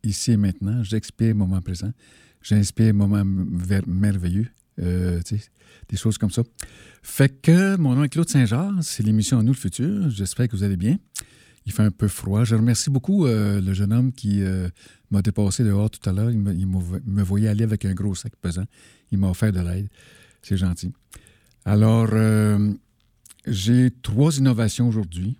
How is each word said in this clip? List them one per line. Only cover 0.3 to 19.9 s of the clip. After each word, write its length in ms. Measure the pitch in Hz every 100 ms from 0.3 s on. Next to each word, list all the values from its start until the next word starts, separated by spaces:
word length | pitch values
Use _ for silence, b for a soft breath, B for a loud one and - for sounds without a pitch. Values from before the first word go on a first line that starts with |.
et 40 | 110
maintenant, 460 | 101 92 98 120
j'expire 500 | 101 107 - - 113
moment 280 | 104 95 92
présent, 280 | 87 90 104 123 b b b b
j'inspire 520 | - 104 101 - 113
moment 260 | 104 101 104
m-, 280 | 98 95 90
ver-, 340 | 87 90 98 87
merveilleux », 600 | 90 104 98 87 95 117 _ _ -
euh, 400 | 87 90 90 87
tu 160 | 87 104
sais, 80 | - _ b b -
des 80 | 98
choses 220 | 113 107
comme 120 | 104
ça. 140 | - 117 - B B B B
Fait 280 | - - 135
que 480 | - - 170 196 196
mon 180 | 143 127
nom 80 |
est 60 | 147
Claude 180 | 156 165
Saint-Jean, 540 | 143 117 117 196 196
c'est 200 | 156 -
l'émission 380 | 107 110 104 123
À 40 |
nous 100 | 110
le 40 | 135
futur. 520 | 95 - 139 202 170
J'espère 400 | 101 98 - 120
que 80 | 98
vous 60 |
allez 120 | 101 95
bien. 220 | 101 185 _ - B B B B -
Il 60 |
fait 120 | 95
un 60 | 107
peu 200 | 90 104
froid. 340 | - - 101
Je 100 | 117
remercie 360 | 113 117 117 -
beaucoup, 360 | 135 - 202 147
euh, 360 | 110 101 101
le 100 | 92
jeune 220 | 98 101
homme 180 | 113 127
qui, 320 | 123 104 101
euh, 240 | 95 92 90 B B B _
m'a 120 | 101
dépassé 420 | 98 101 101 -
dehors 260 | 113 98 107
tout 200 | - -
à 20 |
l'heure. 200 | 95 113
Il 80 | 117
me, 140 | 101
il 140 | 87 95
me 120 | 92
vo-, 200 | 87 92 131
me 180 | 98
voyait 240 | 92 101 107
aller 160 | 104
avec 220 | 113 107 98
un 80 |
gros 200 | 92 101
sac 200 | 95 113 _
pesant. 240 | 90 85 101 b b b b
Il 100 | 98
m'a 100 | 95
offert 240 | 90 110
de 80 | 90
l'aide. 260 | 87 92 101